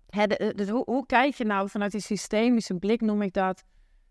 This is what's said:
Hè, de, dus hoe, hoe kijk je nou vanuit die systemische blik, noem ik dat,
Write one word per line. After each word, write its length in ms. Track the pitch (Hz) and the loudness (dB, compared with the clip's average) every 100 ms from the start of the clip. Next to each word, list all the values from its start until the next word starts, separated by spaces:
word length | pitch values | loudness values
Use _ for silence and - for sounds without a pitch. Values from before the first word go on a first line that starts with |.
| _ | _
Hè, 200 | 196 208 | 0 0
de, 260 | 208 208 | 2 -2
dus 140 | - 196 | -2 -2
hoe, 140 | 233 | -2
hoe 220 | - 254 254 | -2 -2 2
kijk 280 | 240 277 | 4 4
je 100 | - | 0
nou 240 | 214 202 196 | -2 0 -2
vanuit 240 | 214 202 | -2 -4
die 80 | 208 | -4
systemische 720 | - 202 - 214 233 240 - | -4 -6 -2 2 4 2 0
blik, 260 | 180 190 233 | -2 0 0
noem 220 | 220 208 | 0 0
ik 100 | 202 | 0
dat, 320 | 196 190 185 _ _ _ _ _ | 0 0 -2 _ _ _ _ _